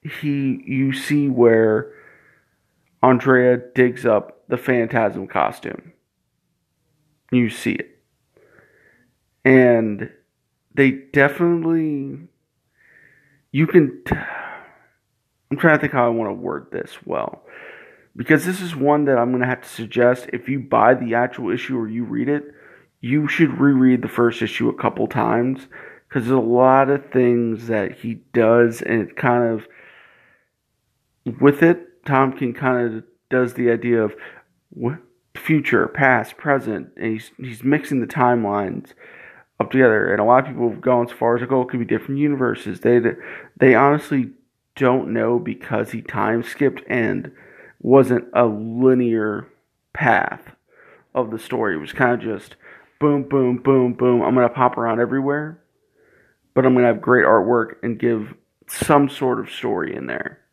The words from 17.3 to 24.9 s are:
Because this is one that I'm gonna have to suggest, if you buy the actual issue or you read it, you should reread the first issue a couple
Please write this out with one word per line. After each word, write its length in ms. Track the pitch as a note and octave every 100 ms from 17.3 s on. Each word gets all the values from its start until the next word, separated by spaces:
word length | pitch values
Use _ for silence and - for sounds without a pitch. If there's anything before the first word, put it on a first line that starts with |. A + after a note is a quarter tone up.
| - - - - - - _ _ -
Because 300 | - D3+ E3+
this 160 | F#3
is 120 | F3+
one 300 | D#3+ C#3 D3
that 140 | C#3+ C3
I'm 120 | A#2+
gonna 160 | B2+ B2
have 140 | B2+
to 80 | -
suggest, 640 | - A2+ A#2+ A#2+ B2+ -
if 160 | - -
you 100 | C#3
buy 360 | A#2+ A#2+ A2+
the 200 | C3 A#2+
actual 360 | A#2 B2 - A#2
issue 280 | A#2+ - C3
or 80 | A2
you 180 | A2+
read 260 | A#2+ A2+ A#2+
it, 140 | D3 D3 - - - _ _
you 280 | A#2+ C#3+ D3
should 320 | - D#3+ C3
reread 400 | C#3 C3+ B2+ B2+
the 80 | B2
first 320 | - A#2+ A#2
issue 280 | A2 - A#2
a 60 |
couple 320 | - A2+